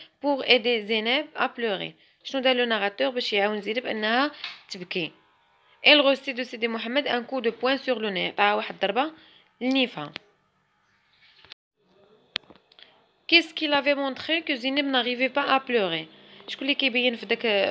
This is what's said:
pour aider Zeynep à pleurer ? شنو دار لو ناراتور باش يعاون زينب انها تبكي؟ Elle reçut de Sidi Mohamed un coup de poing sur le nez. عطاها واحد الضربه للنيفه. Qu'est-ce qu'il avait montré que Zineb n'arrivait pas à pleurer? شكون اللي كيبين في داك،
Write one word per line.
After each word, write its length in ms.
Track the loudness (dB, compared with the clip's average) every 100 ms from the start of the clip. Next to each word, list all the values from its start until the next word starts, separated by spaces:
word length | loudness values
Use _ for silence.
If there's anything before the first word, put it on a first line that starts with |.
| -18 _
pour 240 | -2 0
aider 380 | 4 4 4 0 0
Zeynep 380 | -2 0 0 -2 -4
à 120 | -4
pleurer ? 460 | -2 -4 -4 -6 -12 _ _
شنو 180 | -8 0
دار 140 | 2 2
لو 80 |
ناراتور 460 | 2 2 0 0 -2
باش 220 | -2 -2
يعاون 280 | 2 2 0
زينب 260 | -4 -4 -4
انها 440 | -2 0 2 0 -4 -14 -16 -14
تبكي؟ 440 | -14 -8 -6 -6 -10 _ _ _ _ _ _ 6
Elle 140 | 8
reçut 340 | 6 2 -2
de 100 | -6
Sidi 240 | -8 -4 -4
Mohamed 380 | -4 -4 -2 0
un 160 | -2
coup 180 | -2 -4
de 100 | -2
poing 280 | -2 -2 0
sur 200 | -2 -2
le 120 | -2
nez. 80 | -2
عطاها 360 | -4 2 2
واحد 200 | 2 -4
الضربه 380 | -2 0 0 -2 -6 -20 _ _ -6
للنيفه. 520 | 0 2 0 -4 -10 -12 -18 _ _ _ _ _ _ _ _ _ _ _ -20 -20 _ _ _ _ _ _ _ -14 -14 -20 _ -20 -20 _ _ _ 2
Qu'est-ce 220 | 2 2
qu'il 180 | -4 -2
avait 220 | 0 2
montré 480 | 0 -2 -4 -4 -2
que 120 | -2
Zineb 320 | -4 -2 -2 0
n'arrivait 460 | 0 0 -2 -2 0
pas 80 | 2 2
à 40 |
pleurer? 440 | 2 0 0 -2 -8 -16 -20 -20 -14
شكون 140 | -6
اللي 120 | -2
كيبين 420 | 0 0 2 0 -2
في 100 | -2
داك، 140 | -2 2 2 2